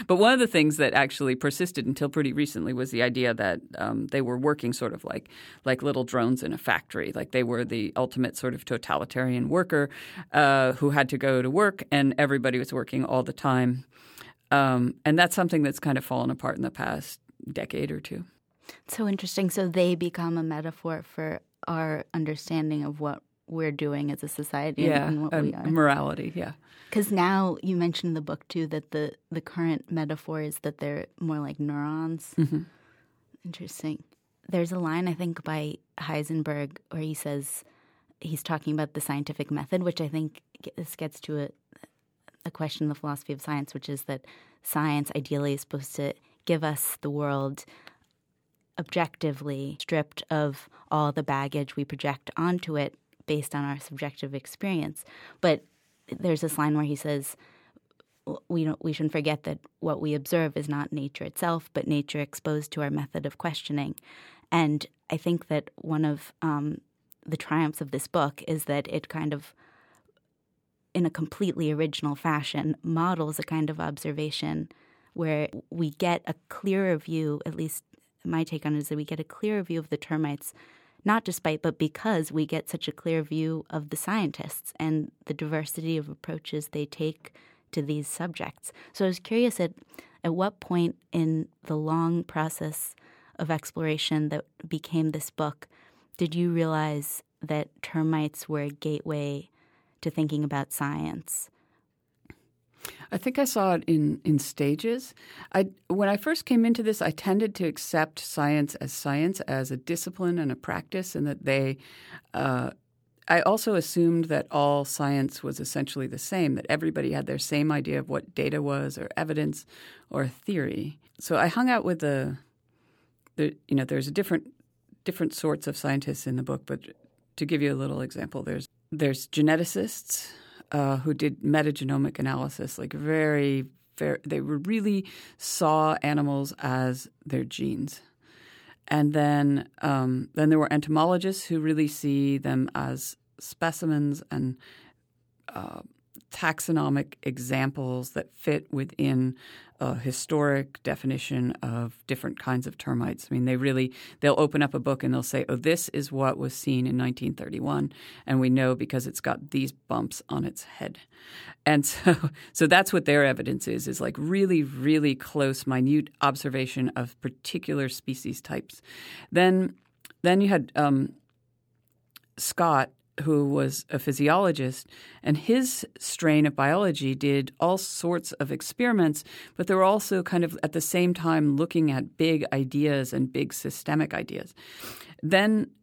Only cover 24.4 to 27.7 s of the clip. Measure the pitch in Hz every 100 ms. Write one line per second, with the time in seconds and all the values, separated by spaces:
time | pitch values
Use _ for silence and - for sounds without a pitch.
24.4 | 147 143 151 143 165 147 151 151 151 165
25.4 | 143 135 156 160 147 143 143 - 165 175
26.4 | 170 - _ - - 214 202 190 175 190
27.4 | 185 - 185